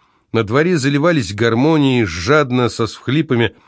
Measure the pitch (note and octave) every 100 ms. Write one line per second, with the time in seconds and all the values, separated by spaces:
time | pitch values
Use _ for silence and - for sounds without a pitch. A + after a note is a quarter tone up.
0 | _ _ _ A2 G2+ B2+ E3 E3+ C3+ C#3
1 | E3 D#3+ F#2+ G2+ A#2 A2+ D3 D#3+ C#3 B2
2 | G#2 E2 F2 D3+ C3+ B2 A#2+ - A2 -
3 | - C#3+ - A#2+ A#2 -